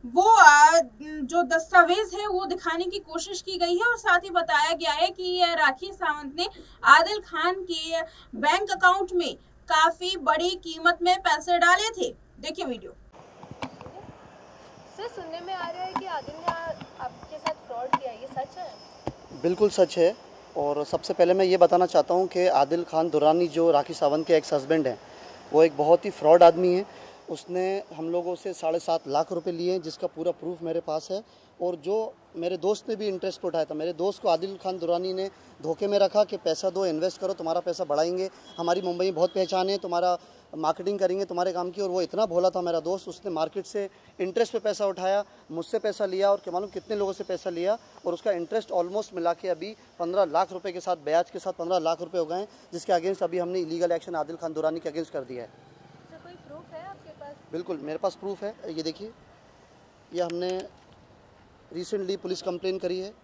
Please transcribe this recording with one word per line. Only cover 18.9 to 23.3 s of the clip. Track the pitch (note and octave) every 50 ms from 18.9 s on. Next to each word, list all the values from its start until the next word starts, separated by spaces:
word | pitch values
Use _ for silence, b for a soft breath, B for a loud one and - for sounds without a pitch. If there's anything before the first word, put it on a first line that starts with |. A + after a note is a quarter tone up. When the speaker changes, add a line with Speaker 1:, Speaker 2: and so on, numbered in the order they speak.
| - - - - - - - - - C3+
Speaker 3:
बिल्कुल | B2 E3+ F#3 F3+ G#3 G3+
सच | - - F#3 E3 - F3+
है। | E3 F3+ A3+ - - - - - - - -
और | - C#3+ C#3+ D3 D3 D3
सबसे | - - D#3+ - - F#3
पहले | - F3 F3 F#3
मैं | F#3+ G3
ये | F3+ F#3
बताना | F#3 F3 E3 F#3 F3+ F3+
चाहता | F3 - E3 C#3 - F3
हूँ | F3+ F#3+
कि | F3+ - F3+ F3+
आदिल | F3+ C#3 C3+ C#3+ C#3 D#3+ E3+ E3+
खान | - - D#3+ E3 E3+
दुर्रानी | D3+ D3+ D3 D#3